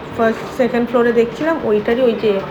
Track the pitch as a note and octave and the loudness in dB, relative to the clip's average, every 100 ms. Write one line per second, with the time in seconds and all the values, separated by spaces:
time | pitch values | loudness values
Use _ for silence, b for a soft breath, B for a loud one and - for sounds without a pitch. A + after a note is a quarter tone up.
0 | - - A3+ A3+ - - A#3+ A#3+ A#3+ A#3+ | -8 -2 0 0 -4 -2 0 0 0 2
1 | A#3+ A#3 A#3 - D#4 D#4+ A3+ G#3+ G#3 A#3 | 2 2 0 0 -2 -2 0 0 0 2
2 | B3 G#3 A3 G3 F#3+ | 2 2 0 0 -4